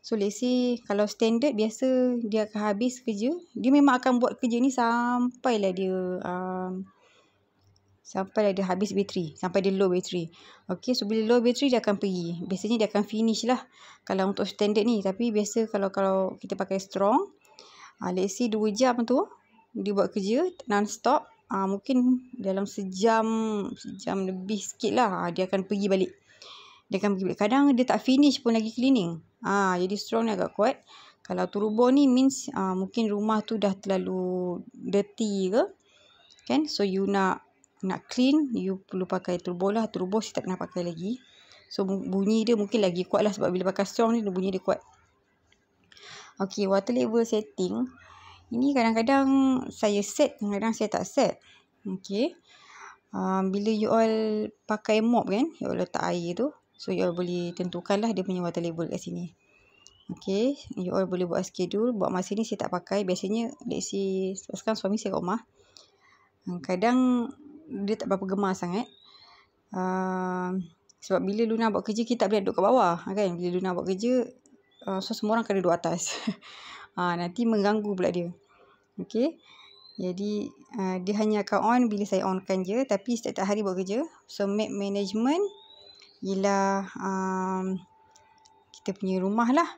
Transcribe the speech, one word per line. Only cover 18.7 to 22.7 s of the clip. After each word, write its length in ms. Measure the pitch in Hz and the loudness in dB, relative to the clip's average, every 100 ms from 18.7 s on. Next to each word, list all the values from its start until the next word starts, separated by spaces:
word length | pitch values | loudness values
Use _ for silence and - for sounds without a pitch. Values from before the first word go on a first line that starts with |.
jam 320 | 202 254 240 | 2 2 2
tu, 220 | 226 254 415 - _ _ _ 220 | 2 0 0 -8 _ _ _ -6
dia 160 | 196 | -2
buat 240 | 202 190 214 | 0 0 0
kerja 320 | 190 233 359 - - | 0 0 0 -4 0
non-stop. 560 | 202 208 - 226 294 - _ _ | 0 2 0 2 2 0 _ _
Ah, 240 | 196 190 | -4 -2
mungkin 560 | 196 - 254 247 254 - | -4 0 4 4 2 0
dalam 320 | - 190 190 | -6 -2 -2
sejam, 600 | 202 | -4